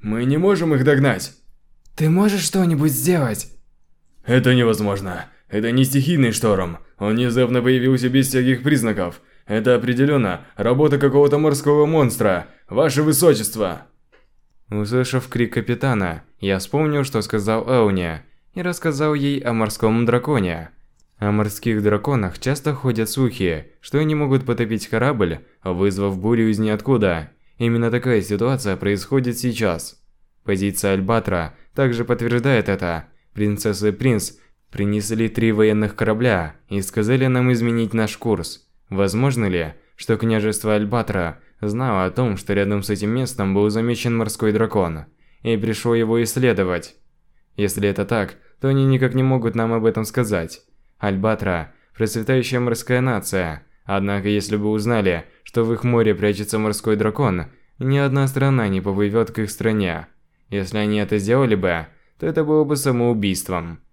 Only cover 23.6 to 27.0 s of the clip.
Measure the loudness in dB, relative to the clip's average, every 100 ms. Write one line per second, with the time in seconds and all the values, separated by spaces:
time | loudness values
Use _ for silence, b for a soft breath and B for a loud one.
23.6 | -8 _ -4 0 0 0 0 0 0 -2
24.6 | -2 -2 -2 0 0 2 -2 -2 b b
25.6 | -6 0 0 0 -2 -2 0 2 2 2
26.6 | 0 -2 0 2